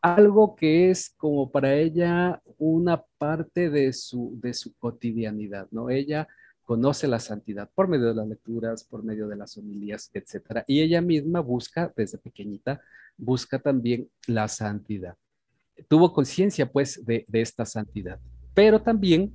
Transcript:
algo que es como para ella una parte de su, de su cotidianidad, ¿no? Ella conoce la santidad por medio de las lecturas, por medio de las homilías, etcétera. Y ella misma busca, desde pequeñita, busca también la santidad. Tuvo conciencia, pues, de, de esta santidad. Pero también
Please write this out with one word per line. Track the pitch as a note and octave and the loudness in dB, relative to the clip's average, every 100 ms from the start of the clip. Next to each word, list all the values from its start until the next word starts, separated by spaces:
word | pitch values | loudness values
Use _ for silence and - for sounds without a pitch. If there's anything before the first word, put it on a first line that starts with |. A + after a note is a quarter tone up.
algo | E3+ F3 G#3 G3+ G#3+ | 4 8 8 8 4
que | G#3+ D#3+ D#3+ F#3 | 4 2 6 4
es | F#3 - _ | 2 -4 _
como | D#3 C#3+ B2+ | -2 0 0
para | C#3 C3+ | 0 2
ella | C#3+ D#3+ D#3+ F3 F3 F3+ - _ _ | 2 2 2 0 2 0 -2 _ _
una | D#3 D#3+ F3 E3 - _ | 0 2 2 0 -4 _
parte | D3+ D#3+ D#3+ - F3 | -4 -4 -4 -2 0
de | D3 C3+ | 2 0
su, | C3 - B2 A#2+ B2 | 0 -10 -8 -8 -8
de | B2 | -8
su | B2 - | -8 -12
cotidianidad, | _ A#2+ A#2 A#2+ A2+ A2 G#2+ G#2 G2 F#2+ | _ -8 -6 -6 -4 -6 -6 -8 -10 -10
¿no? | A2+ A#2+ | -8 -4
Ella | C3 C#3 D3+ D#3 _ _ _ | -2 -2 -6 -6 _ _ _
conoce | _ A#2 C3 C#3+ D3 | _ 0 0 0 -2
la | A#2 | -2
santidad | - G#2+ - G2+ G2+ | -4 -12 -10 -12 -8
por | - F#3+ | -2 0
medio | D#3 A#2 | 2 2
de | |
las | A2 G#2+ | 0 -6
lecturas, | G#2+ - A#2 A2+ A2+ | -10 -10 -8 -6 -8
por | - A#2 | -12 -12
medio | A2 G#2+ G#2+ | -8 -8 -8
de | G#2 | -10
las | G2+ G#2+ | -14 -16
homilías, | G#2 G2+ G2+ G#2+ - | -14 -12 -10 -12 -10
etcétera. | - - G2+ _ A#2+ - | -14 -12 -16 _ -8 0
Y | C#3 | 0
ella | D#3+ E3+ | 2 2
misma | F3 D#3+ D3 F3 | 2 0 0 -4
busca, | C3+ B2 - - E3+ - | -2 -4 -4 -6 -6 -4
desde | - - | -6 -6
pequeñita, | - - G#2 G2+ - C#3+ _ - - _ | -18 -16 -14 -10 -10 -10 _ -20 -20 _
busca | A#2 B2+ - C3+ | -4 -2 -2 -4
también | D3 C3+ A#2 A#2+ - _ - | -2 0 0 -4 -6 _ -4
la | A2+ G#2+ | -2 -2
santidad. | - G#2+ G#2 - G#2 F2+ F2 _ _ _ _ _ _ - | -4 -6 -6 -8 -10 -10 -16 _ _ _ _ _ _ 2
Tuvo | D#3 F3 | 6 6
conciencia, | E3+ C3 - G3 - C3 | 4 -2 0 0 0 -2
pues, | C#3 C#3 - A#2 | 0 -2 -6 -4
de, | A#2 - | -4 -2
de | A2+ | -2
esta | A2+ - | -2 -4
santidad. | A2 A2+ G#2+ G#2 F2+ - - - - | -8 -6 -8 -10 -10 -12 -18 -20 -2
Pero | - G#3+ G#3+ | 6 6 6
también | A3 A3+ G3 E3 G3+ | 4 0 4 4 2